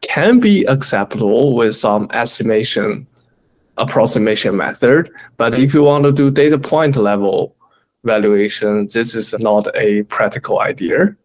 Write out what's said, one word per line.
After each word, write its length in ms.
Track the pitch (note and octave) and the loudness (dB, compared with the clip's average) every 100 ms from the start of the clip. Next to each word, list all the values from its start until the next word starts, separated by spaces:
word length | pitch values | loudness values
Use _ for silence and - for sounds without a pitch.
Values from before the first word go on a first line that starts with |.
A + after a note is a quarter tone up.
can 380 | - - F3+ B3 | -6 0 4 4
be 260 | A#3 G3 - | 4 2 2
acceptable 880 | C3+ C#3 A2 G2 G#2+ G#2+ A2 C#3+ A#2+ | -2 -2 -4 -4 -2 0 2 2 2
with 200 | A2+ A2 | 0 0
some 320 | A2+ G#2 G#2 | -2 -2 -2
estimation, 920 | A#2 A#2 - A2 A2 A2 - G#2+ G#2+ C#3 _ _ _ _ _ _ - | -6 -4 -4 -2 0 -2 -4 -4 -6 -12 _ _ _ _ _ _ -6
approximation 760 | A#2+ D#3 A#2 B2+ G#2+ G#2+ - F#2+ | -2 0 0 2 0 0 -2 -2
method. 540 | C#2+ D2 A#2+ C#3+ E3+ - - _ | -4 0 2 2 0 -10 -20 _
But 200 | A#2 A#2+ | -2 2
if 160 | C3+ | 2
you 80 | D3 | 4
want 220 | D3 D3 C#3+ | 4 4 2
to 60 | |
do 200 | C#3+ C#3 | 2 2
data 260 | C#3 D3 D3+ | 4 2 2
point 380 | C#3+ D#3 D#3 C3+ | 0 0 0 0
level 600 | G#2 G2+ G2+ F#2 - _ _ _ _ _ | 0 0 0 -2 -4 _ _ _ _ _
valuation, 840 | A#2 A2 G#2 G#2 G#2 - G#2 G#2 G#2 | -2 0 2 2 0 -2 -4 -4 -4
this 200 | A2+ A#2 | -4 -4
is 220 | A2+ G#2+ G#2+ | -4 -6 -4
not 280 | G#2+ G#2+ G#2 - | 0 0 0 -2
a 280 | A2 G#2 | 0 0
practical 580 | G#2 - G#2+ - - G2 | -4 -2 -4 -4 -4 -2
idea. 540 | A2 - E2+ B2 F#3+ G3+ | -2 -4 -4 0 -2 -2